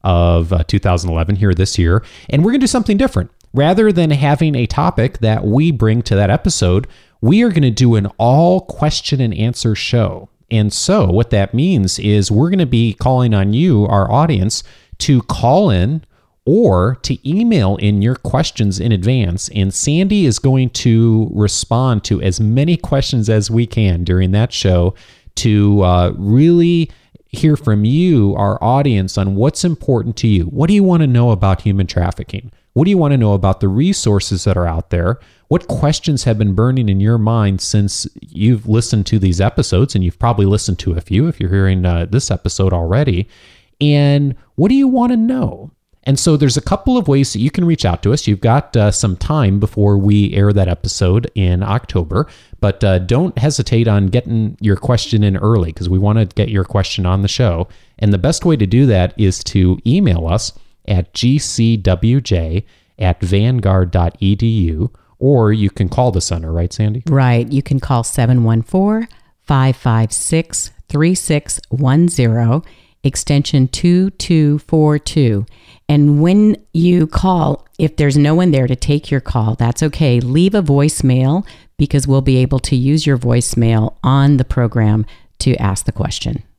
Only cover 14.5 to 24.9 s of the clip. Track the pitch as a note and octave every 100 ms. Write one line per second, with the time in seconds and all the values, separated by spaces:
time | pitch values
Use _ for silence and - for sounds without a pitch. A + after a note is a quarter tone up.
14.5 | - - - _ - - C3 - - A#2+
15.5 | D#3+ G3+ F#2 G2 D#3 - _ _ _ -
16.5 | F#3+ A3+ F2+ G2 B2+ - B2+ C3+ F#3 A#3
17.5 | G3 F#2+ G2+ G2+ G#2 G#2+ B2+ - C3 D#3
18.5 | - G#2 F#2+ A2 G2+ G2 C3 F#2+ F2 -
19.5 | G#2+ G2 - - D#3 F#3+ G#3 D#3 G#2+ C3+
20.5 | C3 B2+ - B2 A2+ A#2 A2 G#2+ G2+ G#2
21.5 | - - A#2 C3 A2 - G2+ F#2+ F2+ A2
22.5 | A#2+ D#3 E3+ - C#3 C3 B2 G#2+ G#2+ G2+
23.5 | A2 A#2 - G2+ F2 F2 F2+ F#2 G2+ A#2+
24.5 | - G2 F2+ F2